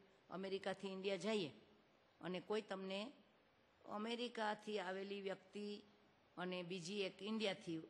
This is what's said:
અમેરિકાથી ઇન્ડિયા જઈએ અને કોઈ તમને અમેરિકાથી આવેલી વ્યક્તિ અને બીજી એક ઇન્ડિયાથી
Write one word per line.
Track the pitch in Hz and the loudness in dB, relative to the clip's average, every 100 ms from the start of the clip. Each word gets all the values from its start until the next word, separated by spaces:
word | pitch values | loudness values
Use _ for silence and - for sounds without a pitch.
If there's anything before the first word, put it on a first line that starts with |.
| - - - | -10 -20 -8
અમેરિકાથી | 180 190 190 196 190 196 | -4 -2 0 0 0 -2
ઇન્ડિયા | 190 190 196 | 0 2 2
જઈએ | 190 220 151 110 - - - - - - | 4 4 2 -4 -16 -20 -20 -20 -20 -6
અને | 165 180 | -2 -2
કોઈ | - 214 | 0 0
તમને | 214 190 190 190 233 - - - - - - - | 0 -2 -2 -2 -2 -8 -20 -20 -20 -20 -20 -16
અમેરિકાથી | - 208 220 233 240 233 214 214 214 208 | -6 -2 0 0 0 2 2 2 0 0
આવેલી | 185 190 196 202 | 0 -2 -2 -2
વ્યક્તિ | 196 185 - 208 208 208 - - - - - - | -2 -2 -6 -4 -4 -4 -8 -20 -20 -20 -10 -4
અને | 180 180 | 0 0
બીજી | 175 190 165 208 | -2 -2 0 2
એક | 185 - | 0 0
ઇન્ડિયાથી | 196 220 208 190 175 160 | 0 4 4 2 0 -2